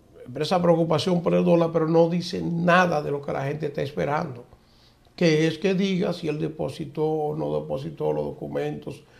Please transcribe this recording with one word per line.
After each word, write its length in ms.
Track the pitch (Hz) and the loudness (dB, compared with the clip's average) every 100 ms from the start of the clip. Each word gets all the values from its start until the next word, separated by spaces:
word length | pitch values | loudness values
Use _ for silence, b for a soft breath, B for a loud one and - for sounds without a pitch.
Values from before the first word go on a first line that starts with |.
| _ - - | _ -20 -14
expresa 360 | 127 151 185 | -6 0 2
preocupación 600 | 175 165 165 160 - 175 | 4 4 4 2 2 2
por 120 | 170 | 2
el 100 | 175 | 2
dólar, 240 | 180 170 165 | 4 4 4
pero 160 | 165 160 | 2 4
no 220 | 165 165 | 4 4
dice 320 | 175 175 185 | 2 -4 -4
nada 600 | 165 170 175 175 180 156 | -4 0 4 4 4 0
de 80 | 147 | -2
lo 100 | 143 | -4
que 100 | 143 | -4
la 140 | 147 | -4
gente 220 | 139 151 156 | -4 -4 -6
está 160 | 139 | -4
esperando, 640 | 147 185 156 147 165 120 - - b b b b b | -6 -4 -2 -2 -4 -10 -18 -20 b b b b b
que 320 | - 175 156 160 | 0 4 4 2
es 120 | 160 | 0
que 160 | 190 | 0
diga 400 | 180 196 185 - | 2 2 0 -2
si 140 | 170 156 | -2 -4
él 100 | 147 | -4
depositó 680 | 156 156 156 - 170 156 | -4 -4 -6 -6 -10 -4
o 320 | 156 156 151 151 | -2 -2 -4 -4
no 240 | 151 151 | -4 -4
depositó 500 | 156 139 156 151 151 | -4 -6 -6 -4 -2
los 140 | 156 | -2
documentos 800 | 147 143 - 71 147 147 - - b b | -4 -8 -8 -6 -6 -6 -12 -16 b b